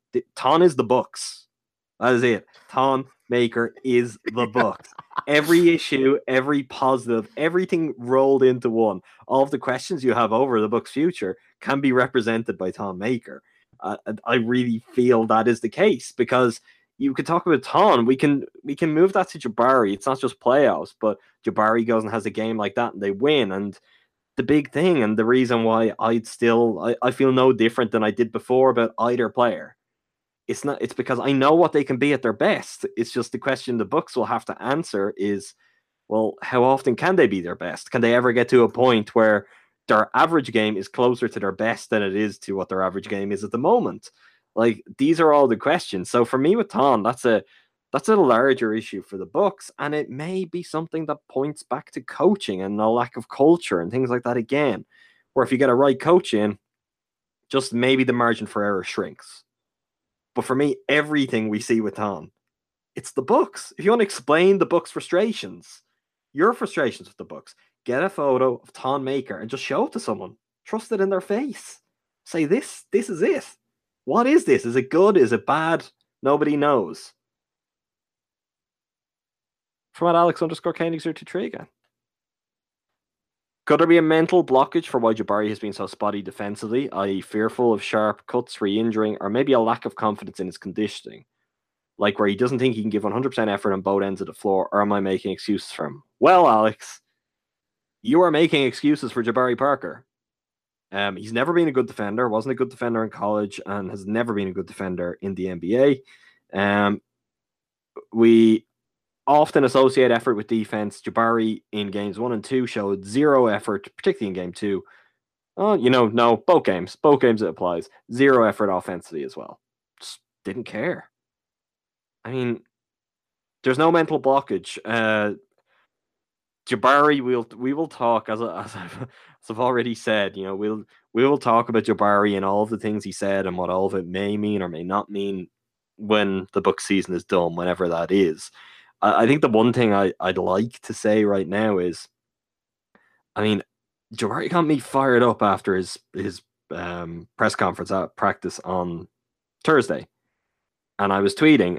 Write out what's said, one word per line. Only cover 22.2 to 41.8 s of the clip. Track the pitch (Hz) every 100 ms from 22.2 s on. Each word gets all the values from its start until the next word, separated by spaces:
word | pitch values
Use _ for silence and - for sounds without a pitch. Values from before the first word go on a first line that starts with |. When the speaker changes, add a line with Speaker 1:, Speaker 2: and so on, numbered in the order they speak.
| 101
Speaker 1:
a |
game | 110 110 113
like | 101 123
that | 117
and | 98
they | 101
win. | 98 139 147 101
And | 95 101 - _ _ _ _ _ -
the |
big | 117 151 139
thing | 143 185 156
and | 107 107
the | 113
reason | 127 123 117 113
why | 113 110 -
I'd | 110 117 110
still, | - 117 113 120 92
I, | 107 120
I | 123
feel | 127 135
no | 127 131
different | 113 113 135 110
than | 117
I | 107
did | 104 113
before | 110 - 127 131
about | 120 113 -
either | 120 123 110
player. | 127 120 80 - _ _ _ _ _ _ _ -
It's | 127
not, | 143 -
it's | 117
because | - 123 123
I | 135
know | 135 139
what | 165 160
they | 147
can | 135 127
be | 143
at | 135
their | 117
best. | 104 180 156 - - - -
It's | 117
just | 127 117
the | 127
question | 139 127 - 117
the | 101
Bucks | 156 - 131
will | 107
have | 117 -
to | -
answer | 113 147 - 101 101 -
is, | 101 98 - - _ _ _ _ -
well, | 107 110 -
how | - 127
often | 127 135 135 113
can | 170 190
they | 120
be | 95
their | 87 87
best? | 87 - -
Can | 123
they | 117 123
ever | 123
get | 120 120
to | 127
a | 110
point | 117 127 113 101 117
where | 110 104 - _ _ _ -
their | 107 107
average | 123 165 165 123
game | 110 107 101
is | 95
closer | - 123 120 117
to | -
their | 98
best | 95 113 110